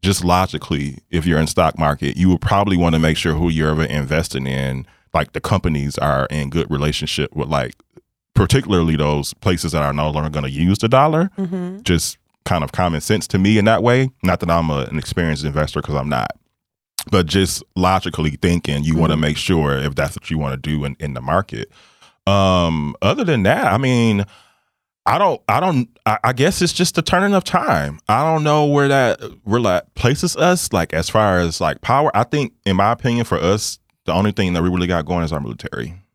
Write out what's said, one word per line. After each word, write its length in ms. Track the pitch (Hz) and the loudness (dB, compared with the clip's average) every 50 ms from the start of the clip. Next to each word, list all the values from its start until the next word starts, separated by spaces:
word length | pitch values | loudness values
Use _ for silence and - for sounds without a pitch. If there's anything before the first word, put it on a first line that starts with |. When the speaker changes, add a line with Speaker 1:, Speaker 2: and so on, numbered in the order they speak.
Speaker 1:
Just 220 | - 95 98 82 87 | 2 0 0 2 2
logically, 720 | 87 87 90 92 - - 76 - - 82 71 71 71 65 - _ _ | 2 4 4 2 0 -2 -10 -6 -4 -4 -4 -4 -6 -8 -12 _ _
if 160 | - 85 76 | -4 -2 2
you're 140 | 87 80 78 | 2 2 2
in 60 | 80 76 | 2 2
stock 300 | - - 87 80 - - | 2 2 2 2 2 2
market, 380 | 80 73 73 - 76 71 - | 0 0 0 0 -2 -4 0
you 120 | 69 90 95 | 2 4 4
would 120 | 90 80 | 4 2
probably 360 | - - 104 98 101 101 95 | 2 2 2 2 2 2 2
wanna 220 | 87 87 82 80 80 | 2 2 2 2 4
make 180 | 80 78 80 | 2 2 0
sure 160 | - - 85 | 0 0 -2
who 160 | 78 78 85 87 | 0 0 0 0
you're 220 | 80 78 78 78 | 0 0 0 0
ever 120 | 76 78 80 | 0 0 -2
investing 640 | - - 73 71 65 76 80 85 - - 67 65 | -2 -2 -4 -2 0 -2 -2 -2 -2 -6 -6 -4
in, 400 | 67 67 65 67 65 65 65 65 _ _ _ _ _ | -4 -4 -4 -4 -4 -6 -6 -10 _ _ _ _ _
like, 200 | _ 82 76 - | _ -4 -4 -2
the 80 | _ 80 | _ -8
companies 580 | - - 107 92 - 90 78 71 69 71 69 - | -2 0 0 0 0 0 -2 0 -2 -4 -4 -2
are 280 | 69 73 71 67 67 - | 0 0 0 0 -2 -2
in 180 | - 76 73 69 | -4 -4 -4 -2
good 220 | 69 82 78 - | -2 -4 -2 -2
relationship 640 | 78 69 71 76 76 - 76 73 - - 73 - - | -2 -2 -2 -2 -2 -4 -6 -6 -4 -4 -4 -4 -4
with, 140 | 76 67 69 | -8 -4 -2
like, 260 | 76 69 64 62 - _ _ _ _ - _ _ _ _ _ _ _ | -2 -2 -2 -4 -10 _ _ _ _ -20 _ _ _ _ _ _ _
particularly 600 | - 101 90 - 135 135 - 101 90 82 82 80 | 2 2 4 4 2 2 2 2 2 4 2 2
those 400 | 73 73 73 76 73 71 - - | 2 2 0 0 0 -2 -6 -10
places 380 | _ - 104 92 85 - 80 | _ -2 -2 -2 0 -2 -4
that 100 | 78 78 | -2 0
are 120 | 73 71 69 | 0 0 0
no 160 | 73 76 78 | -2 -2 -2
longer 200 | 73 76 76 78 | -2 -2 -4 -4
gonna 160 | 73 76 69 67 | -4 -4 -6 -4
use 300 | 67 71 82 90 98 - | -2 0 2 2 2 0
the 100 | - 113 | 0 0
dollar. 420 | 127 131 143 156 156 160 180 190 _ - | 2 4 4 4 2 0 -2 -2 _ -8
Speaker 2:
Mm-hmm. 420 | 190 175 185 185 180 180 190 202 | -6 -6 -6 -6 -8 -8 -10 -8
Speaker 1:
Just 360 | - - 90 82 - - - _ _ _ _ _ _ | -2 0 0 0 0 -4 -10 _ _ _ _ _ _
kind 180 | - 95 85 | -4 -2 -2
of 80 | 76 69 | -2 -4
common 300 | - - 90 87 85 76 | -2 -2 0 0 0 -2
sense 260 | - - 107 101 - - | -2 -2 -2 -2 -2 -2
to 100 | - 98 | 0 2
me 200 | 95 101 110 107 | 2 4 4 4
in 60 | 101 | 4
that 180 | 110 113 101 | 4 4 4
way. 280 | 104 120 123 127 135 131 _ _ | 4 2 2 2 2 -2 _ _
Not 160 | - 90 90 - | 0 0 0 0
that 100 | - 87 | 0 0
I'm 200 | 82 85 82 80 | 2 2 2 0
a, 100 | 73 71 65 | -2 -2 -4
an 140 | - 71 78 | -4 -6 -8
experienced 460 | - - - 95 85 80 76 69 73 | -6 -6 -4 -2 -2 -2 -2 -2 -4
investor, 380 | 76 69 76 76 76 - 78 | -4 -2 -2 -2 -2 -4 -8
'cause 140 | 73 - 73 | -6 -4 -4
I'm 140 | 69 67 73 | -4 -4 -2
not. 200 | 71 62 - - - _ _ _ _ _ _ _ _ _ _ _ _ - - - | -4 -4 -4 -6 -8 _ _ _ _ _ _ _ _ _ _ _ _ -12 -4 0
But 160 | - 95 87 | 2 2 2
just 380 | 76 71 98 95 90 - - - _ _ | 2 2 0 0 0 -2 -8 -10 _ _
logically 640 | 92 90 90 95 92 - 90 - - 80 78 71 - | 0 2 2 2 2 0 -4 -4 -2 -2 -2 -2 -2
thinking, 440 | - 90 87 87 - - 71 71 73 | 0 0 0 0 -2 -4 -4 -2 -2
you 100 | 78 78 | 0 0
wanna 180 | 80 82 78 78 | 2 2 2 2
Speaker 2:
Mm-hmm. 60 | 76 | 0
Speaker 1:
make 140 | 78 76 76 - | 0 -2 -2 -4
sure 380 | - - 92 82 76 71 69 | -2 0 0 0 2 0 -2
if 180 | 67 69 73 69 | -2 -4 -4 -4
that's 180 | 69 71 69 - | -4 -4 -4 -6
what 160 | - - - | -12 -10 -6
you 80 | 80 78 | -4 -4
wanna 200 | 73 69 65 67 | -4 -4 -6 -6
do 260 | 65 76 76 76 71 | -6 -4 -4 -4 -4
in, 100 | 71 67 _ | -6 -8 _
in 140 | 78 73 67 | -10 -8 -8
the 60 | 62 | -8
market. 460 | 62 67 78 92 101 - - 57 55 - _ - _ _ _ _ - - _ _ _ 98 | -6 -2 -2 -2 -2 -4 -10 -12 -12 -12 _ -20 _ _ _ _ -20 -20 _ _ _ 0
Um, 680 | 98 101 98 95 92 92 87 82 80 78 73 73 71 - | 2 2 2 2 2 2 0 0 -2 -4 -4 -6 -8 -2
other 220 | - 101 151 302 247 | -2 -2 0 0 0
than 180 | 170 156 117 95 | 0 0 2 2
that, 280 | 98 143 208 269 - | 2 2 2 2 0
I 60 | 95 117 | 0 0
mean, 460 | 135 127 127 120 117 113 107 101 101 - - - _ _ _ _ _ _ _ _ _ _ _ _ _ - | 0 0 2 2 2 2 2 0 -2 -4 -8 -20 _ _ _ _ _ _ _ _ _ _ _ _ _ 0
I 100 | 113 165 | 2 2
don't, 220 | 202 185 143 - _ - | 2 2 0 -2 _ 0
I 120 | 107 131 | 0 2
don't, 280 | 175 190 165 127 123 - _ _ _ | 2 2 0 0 0 -2 _ _ _
I, 140 | 110 107 107 - | -2 -2 0 0
I 80 | 117 | -2
guess 280 | 127 117 135 175 190 - | 0 2 0 0 2 0
it's 120 | 180 170 | -2 -2
just 240 | - - 180 - - | 0 0 -2 0 0
the 60 | - | -2
turning 300 | 160 - - 180 190 202 | 0 2 2 2 2 4
of 120 | 202 190 - | 2 0 0
time. 560 | - - 180 - - 127 78 71 71 73 78 _ - | 0 -2 0 0 2 0 0 0 -4 -8 -10 _ 0
I 160 | 107 120 147 | 2 2 2
don't 180 | 160 160 156 | 2 2 2
know 240 | 151 151 147 151 151 | 2 2 4 4 4
where 220 | 147 143 143 143 139 | 4 4 2 4 4
that, 320 | 139 139 127 117 90 - - 98 82 - _ | 4 4 4 2 0 -2 -6 -16 -16 -14 _
where 180 | 104 101 123 | 0 0 2
that 320 | 117 101 90 87 - _ _ | 4 2 2 0 -2 _ _
places 400 | - - 120 139 - - 170 - | 0 2 2 2 2 -2 -4 0
us, 360 | - 151 175 180 175 - - | 2 2 2 2 2 -2 -2
like, 200 | - 92 82 - | 0 -2 -2 0
as 160 | - 80 82 - | -2 -4 -4 0
far 300 | - 107 107 101 92 90 | 2 2 4 4 4 2
as, 220 | 87 85 80 - | 2 0 -2 -2
like, 200 | 85 78 69 - | -2 -2 -2 -4
power. 300 | - - 123 135 151 156 | -2 0 0 2 2 2
I 120 | - 104 104 | 2 0 0
think, 300 | - - 147 139 - _ _ _ | 0 0 -2 -2 -4 _ _ _
in 100 | 101 95 | 0 2
my 140 | 92 98 107 | 2 2 2
opinion, 340 | 120 - - 127 117 120 117 | 2 0 -2 -2 0 0 0
for 140 | - 95 80 | -2 -2 0
us, 400 | - 87 98 107 - - - _ _ _ _ _ _ | 2 2 0 0 -2 -8 -10 _ _ _ _ _ _
the 80 | - | -2
only 200 | 80 92 101 104 | 0 2 2 0
thing 200 | 104 - 101 90 90 | 0 0 0 0 0
that 100 | 85 85 | 0 0
we 40 | 90 | 0
really 200 | 90 90 90 87 | 0 0 0 0
got 180 | 90 85 78 | 0 -2 0
going 160 | 71 90 87 | -2 -2 -2
is 100 | 85 76 | -2 -2
our 60 | 78 73 | -4 -6
military. 540 | 69 58 58 - - - - - 60 71 87 95 _ _ | -6 -8 -10 -12 -12 -12 -10 -8 -10 -10 -12 -18 _ _